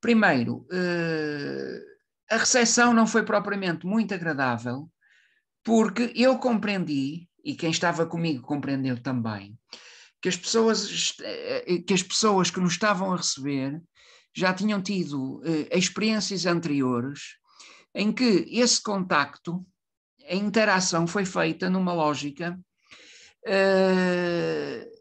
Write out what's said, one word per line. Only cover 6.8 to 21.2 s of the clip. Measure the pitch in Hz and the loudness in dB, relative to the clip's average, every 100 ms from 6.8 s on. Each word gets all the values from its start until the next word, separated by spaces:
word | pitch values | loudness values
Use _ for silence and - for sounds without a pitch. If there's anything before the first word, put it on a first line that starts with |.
| 165 143 135 160 170 _ | -2 -2 -2 -6 -16 _
e | 151 135 | -10 -4
quem | 165 | -2
estava | 160 175 165 165 | 0 0 0 -2
comigo | 170 165 135 | -2 -2 -4
compreendeu | 120 147 139 139 131 123 | -4 -4 -2 -2 -2 -4
também, | 127 127 113 104 101 110 _ - - - - _ | -4 -4 -4 -6 -10 -20 _ -20 -20 -20 -20 _
que | 180 | -4
as | 175 | -4
pessoas | - 226 226 214 202 | -2 2 2 2 -2
est-, | 170 170 - | -2 -4 -4
eh, | - 82 80 131 - 175 175 | -10 -10 -6 -6 -2 -2 2
que | |
as | 190 | 0
pessoas | 185 - 220 196 175 | 0 0 2 4 2
que | - | 2
nos | 180 | 0
estavam | 170 214 196 190 | 2 0 0 0
a | 180 | -2
receber | - - 135 139 135 151 - _ _ - _ - | -4 -4 -4 -2 -4 -6 -12 _ _ -20 _ -2
já | 185 | 0
tinham | 185 208 202 | 0 -2 -2
tido, | 190 196 160 143 131 131 - | -2 -4 -2 -4 -6 -6 -4
eh, | 160 143 175 | -2 0 0
experiências | 185 - 220 220 190 196 175 | 0 -2 -2 -2 -2 -4 0
anteriores | 170 165 143 131 120 127 143 - - _ _ - - _ | -2 0 0 0 0 -4 -8 -16 -20 _ _ -20 -20 _
em | - 208 | -2 -2
que | 214 254 185 - | 2 4 4 2
esse | 196 240 - | 0 2 0
contacto, | - 196 185 160 139 - - 175 185 _ _ _ _ _ 147 | -2 -4 0 0 0 -6 -8 -8 -10 _ _ _ _ _ -6
a | 180 | -4
interação | 208 208 214 190 185 165 170 | 0 2 4 2 2 0 0
foi | 208 | 0